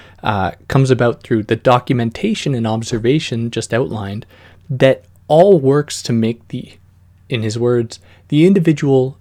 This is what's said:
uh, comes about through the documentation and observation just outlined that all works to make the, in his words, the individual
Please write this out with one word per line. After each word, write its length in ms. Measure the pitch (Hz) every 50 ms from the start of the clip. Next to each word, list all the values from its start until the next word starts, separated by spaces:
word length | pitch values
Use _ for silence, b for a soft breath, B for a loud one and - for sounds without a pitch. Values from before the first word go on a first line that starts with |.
| B B B B -
uh, 300 | - 107 98 95 - - - -
comes 240 | _ - 135 135 127
about 320 | 127 117 123 120 - - -
through 220 | - 123 110 101
the 100 | - 113
documentation 1000 | 107 - - 123 123 - - 139 120 120 117 - - - 220 220 - - 151 135
and 120 | 117 113
observation 840 | 110 110 113 113 - 127 110 110 117 143 156 - - 127 113 113 117 -
just 200 | 117 110 - 117
outlined 540 | 117 139 - 117 107 98 98 101 110 - b b b b b b b b -
that 360 | 135 127 135 135 127 - - _ _ - - -
all 320 | 151 160 180 208 196 160
works 420 | 135 131 139 147 147 - - - -
to 100 | - 123
make 360 | 117 113 113 117 117 - _
the, 240 | - 127 - - - - _ _ _ _ _ _ _ _ _ _
in 140 | 123 117 110
his 160 | 110 107 117
words, 420 | 120 120 123 120 117 113 - - b b b b b
the 180 | b 147 147 160
individual 720 | 185 196 196 160 165 156 143 - 139 135 131 127 131 143 -